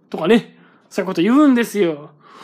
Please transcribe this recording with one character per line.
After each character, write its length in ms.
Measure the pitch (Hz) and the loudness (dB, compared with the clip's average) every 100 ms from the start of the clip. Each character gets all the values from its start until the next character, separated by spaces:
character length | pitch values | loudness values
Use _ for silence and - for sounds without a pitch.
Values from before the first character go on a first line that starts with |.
| _ | _
と 80 | 185 | -6
か 120 | 160 | 0
ね。 280 | 226 - - _ _ _ | 0 0 -16 _ _ _
そ 120 | - | -10
う 20 | |
い 0 | |
う 40 | 180 | -6
こ 60 | |
と 80 | 175 | -2
言 120 | 190 | 0
う 160 | 269 294 | 2 4
ん 60 | 240 | 2
で 100 | 220 | 0
す 120 | 202 | -2
よ。 340 | 170 147 147 _ _ - | -2 -4 -12 _ _ -20